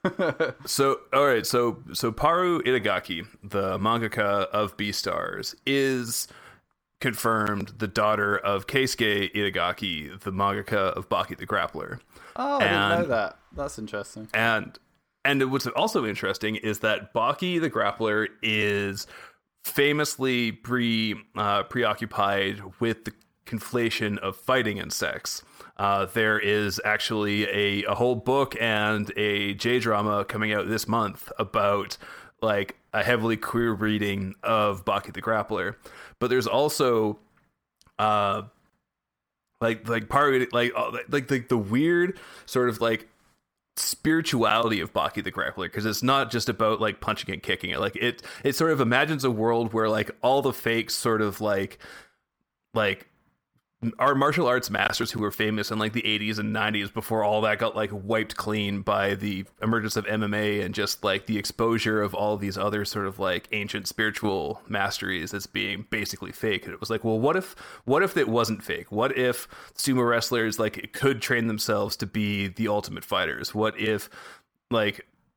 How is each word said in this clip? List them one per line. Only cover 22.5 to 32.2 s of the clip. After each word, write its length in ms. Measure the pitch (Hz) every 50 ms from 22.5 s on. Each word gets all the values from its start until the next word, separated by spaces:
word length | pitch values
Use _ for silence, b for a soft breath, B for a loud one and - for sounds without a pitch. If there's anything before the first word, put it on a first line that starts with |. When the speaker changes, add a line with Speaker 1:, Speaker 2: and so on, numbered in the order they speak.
| 101 101 101 92 90 -
Speaker 2:
with 260 | 117 117 110 - -
the 80 | - - _ _ _ _ _ _
conflation 680 | - 123 107 - - - 123 - - - - 113 104 104 95
of 180 | 95 98 95
fighting 420 | - - - 131 127 117 107 101 98
and 140 | - - -
sex. 500 | - - 73 - - - - - - B B B B B B B
Uh, 280 | - 101 101 101 98 95
there 320 | 90 - 113 110 107 107
is 420 | 104 104 101 104 107 104 101 92 101 -
actually 600 | 107 107 107 - - 113 107 104 104 104 104 104
a, 360 | 98 98 101 104 101 101 101 101
a 100 | 101 101
whole 200 | 101 120 123 127
book 400 | 113 - 127 131 139 135 131 - 113
and 500 | 117 113 107 104 104 107 107 104 104 101 -
a 380 | - 107 104 104 101 101 101 98
J-drama 680 | 95 - 117 123 127 110 117 107 104 104 107 104 101 98
coming 280 | - - 107 107 107 107
out 160 | 104 90 95
this 180 | 113 107 -
month 440 | - 110 117 110 98 95 - - - - -
about, 580 | 110 98 - 110 101 101 101 101 92 - - B B B B B